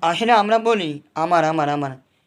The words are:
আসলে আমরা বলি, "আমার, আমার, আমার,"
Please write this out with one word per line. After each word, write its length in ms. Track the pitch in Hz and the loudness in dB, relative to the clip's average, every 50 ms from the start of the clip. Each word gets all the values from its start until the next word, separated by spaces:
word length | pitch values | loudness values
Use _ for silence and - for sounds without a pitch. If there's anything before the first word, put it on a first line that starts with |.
আসলে 300 | - 165 175 160 226 226 | -2 -2 -2 0 2 2
আমরা 280 | 240 214 202 208 220 226 | 4 4 4 2 0 0
বলি, 420 | 220 226 226 208 180 156 147 143 - _ _ | 2 0 0 0 -2 -4 -8 -10 -14 _ _
"আমার, 300 | 151 160 170 175 170 156 | -6 -2 0 2 2 2
আমার, 240 | 156 160 160 147 143 | 2 0 0 -2 -2
আমার," 220 | 147 147 143 135 131 135 _ _ _ _ _ | -2 -2 -4 -6 -8 -12 _ _ _ _ _